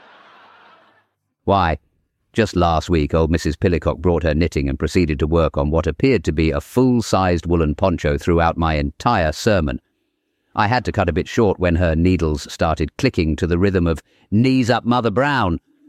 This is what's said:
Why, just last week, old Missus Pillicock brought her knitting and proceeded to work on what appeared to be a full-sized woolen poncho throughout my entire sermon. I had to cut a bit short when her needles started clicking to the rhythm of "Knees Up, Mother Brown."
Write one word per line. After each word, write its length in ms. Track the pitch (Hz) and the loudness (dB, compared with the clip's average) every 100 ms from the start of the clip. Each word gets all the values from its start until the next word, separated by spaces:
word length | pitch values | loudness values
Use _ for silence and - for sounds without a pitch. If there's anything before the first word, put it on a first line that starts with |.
| - - - - - - - - _ _ _ _ _ _ - | -20 -20 -20 -20 -20 -20 -20 -20 _ _ _ _ _ _ 0
Why, 320 | 98 85 76 _ _ _ _ _ | 2 2 -2 _ _ _ _ _
just 240 | - 107 90 | -2 0 2
last 320 | 85 80 - | 2 2 0
week, 240 | 82 73 | 0 2
old 180 | 82 80 | 0 0
Missus 240 | 80 82 73 | 0 -2 -2
Pillicock 440 | 95 80 80 71 | 0 0 -2 -2
brought 240 | 87 82 | 0 0
her 120 | 80 76 | 0 0
knitting 320 | 85 78 69 | 0 -2 -4
and 100 | 65 | -4
proceeded 420 | 78 95 80 73 | -2 0 0 0
to 80 | 78 | 0
work 280 | 85 78 69 | 2 2 0
on 160 | 73 | 0
what 160 | 80 80 | 0 -2
appeared 380 | - 135 107 - | -2 0 0 0
to 80 | |
be 180 | 76 80 | -2 0
a 80 | 71 | -2
full-sized 840 | - - 131 120 - 98 92 85 85 | -4 0 2 2 0 0 2 0 0
woolen 300 | 85 78 73 | 0 0 0
poncho 420 | 95 80 76 71 | 0 0 -2 -2
throughout 400 | - 85 82 78 | 0 2 2 0
my 160 | 82 | 0
entire 580 | 78 71 - 123 107 78 | 0 -2 -4 -2 0 0
sermon. 480 | - 117 98 73 62 - _ _ _ _ _ _ - | -2 0 0 0 -6 -12 _ _ _ _ _ _ -4
I 100 | 104 | 0
had 180 | 123 92 | 0 -2
to 80 | |
cut 160 | 101 87 | -2 0
a 40 | |
bit 140 | 82 - | 0 -2
short 320 | - 104 - | 0 2 2
when 160 | 87 82 | 0 2
her 220 | 87 80 | 2 2
needles 520 | 90 90 80 76 - | 2 2 0 -4 -8
started 460 | - 85 78 76 - | -4 -2 -2 -4 -2
clicking 400 | 131 98 78 76 | -2 0 -2 -2
to 100 | 82 | -2
the 120 | 87 | 0
rhythm 280 | 98 92 85 | 2 2 0
of 160 | 78 - _ _ | -2 -8 _ _
"Knees 380 | 104 131 131 113 | 0 2 2 0
Up, 160 | 113 110 | 0 0
Mother 260 | 123 113 | 0 0
Brown." 480 | 101 143 135 95 82 - _ | 0 0 0 0 -2 -8 _